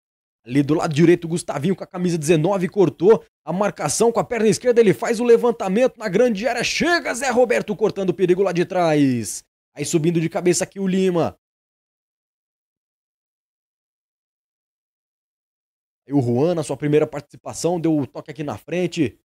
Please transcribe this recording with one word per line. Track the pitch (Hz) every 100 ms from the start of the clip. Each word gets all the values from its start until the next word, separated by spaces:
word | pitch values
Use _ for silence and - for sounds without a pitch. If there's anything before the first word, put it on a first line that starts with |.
| _ _ _ _
Ali | 113 139
do | 139
lado | 160 170
direito, | 143 170 175 160
Gustavinho | 170 - 143 175 180
com |
a | -
camisa | 180 180 170
dezenove, | 147 160 175 196 175
cortou | 208 160 - 185 220 - _
a | 156
marcação | 180 202 - 147 - 233
com | 226
a |
perna | 156 233 214
esquerda, | - 247 233
ele | 214
faz | - - 226
o |
levantamento | 240 233 240 226 196 202 254 -
na | 214
grande | 196 254 196 214
área, | 240
chega | - - 311 339 285
Zé | 240 269
Roberto | 233 233 226 214 208
cortando | 208 - 190
o |
perigo | - 180 180
lá | 190
de | 170
trás. | 170 180 165 151 139 120 104 - - _ _
Aí | 139
subindo | 143 170 160 170
de | 160
cabeça | 190 180 165
aqui | 185 196
o | 190
Lima. | 190 190 170 113 - _ _ _ _ _ _ _ _ _ _ _ _ _ _ _ _ _ _ _ _ _ _ _ _ _ _ _ _ _ _ _ _ _ _ _ _ _ _ _ _ _ _ _ _ _ _ 123
E |
o | 143
Juan, | 120 120 165
na | 165
sua | 143 139
primeira | 147 151 151
participação, | 147 - 139 135 - 165 175
deu | 160 151
o | 127
toque | 160 -
aqui | 139
na | 147 104
frente. | - 180 170 170 120 - _